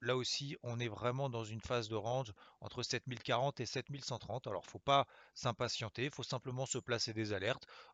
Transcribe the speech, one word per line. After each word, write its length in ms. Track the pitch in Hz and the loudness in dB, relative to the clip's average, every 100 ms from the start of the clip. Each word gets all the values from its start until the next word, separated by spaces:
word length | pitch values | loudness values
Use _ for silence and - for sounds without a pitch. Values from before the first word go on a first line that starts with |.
là 160 | 117 127 | 0 2
aussi, 400 | 120 - 143 143 | 2 0 -2 -4
on 160 | 120 117 | -6 -2
est 100 | 120 | -2
vraiment 420 | 104 117 131 139 | 0 0 2 0
dans 140 | 117 | 0
une 180 | 107 113 | -2 -4
phase 260 | - 123 107 | 0 0 2
de 80 | 110 | 0
range 360 | 107 127 120 95 - - | 2 0 0 -6 -18 -14
entre 220 | - - | -10 -4
sept 240 | 117 120 - | 0 -2 -2
mille 160 | 120 | -4
quarante 360 | - 120 139 - | 2 2 2 0
et 80 | 117 | -2
sept 220 | 131 - | -2 -4
mille 160 | 139 | -6
cent 140 | - 120 | -6 -6
trente. 280 | 87 120 120 | -4 -4 -2
Alors, 200 | 95 - | -4 -6
faut 120 | 98 | -4
pas 280 | - 139 123 - - | 6 6 6 0 -18
s'impatienter, 760 | - 127 - 120 - 110 - 135 | -2 0 2 0 0 -4 -2 -2
faut 120 | - | -2
simplement 440 | 120 131 131 127 131 | -4 -4 -2 -2 -2
se 120 | 127 | -2
placer 360 | - 117 - | 0 0 2
des 180 | 107 107 | 0 0
alertes, 340 | 101 101 127 - - - | 2 2 0 -4 -16 -16